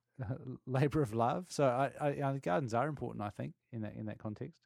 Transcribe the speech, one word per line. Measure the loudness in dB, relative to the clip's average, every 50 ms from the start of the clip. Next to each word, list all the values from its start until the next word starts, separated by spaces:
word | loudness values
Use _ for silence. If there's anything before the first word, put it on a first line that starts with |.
| _ _ _ -8
<laughs> | -6 -6 -6 -6 -6 -10 -10 -10 _
labor | -2 2 4 4 4 4 2 0
of | 2 2
love. | 2 2 2 2 0 -4 -4
So | 0 4 4
I, | 6 6 4 2 0 0 0
I, | 0 0 0
you | 0
know, | 0 0 0
the | 0
gardens | 0 0 2 2 2 2 2
are | 2 2 2
important, | 0 -2 -6 -6 -6 -6 -6
I | -6
think, | -6 -6 -8 -8 -8 _ _ _
in | -10 -8
that, | -8 -6 -8
in | -8 -8 -8
that | -8 -6
context. | -6 -8 -6 -6 -8 -10 -12 _ _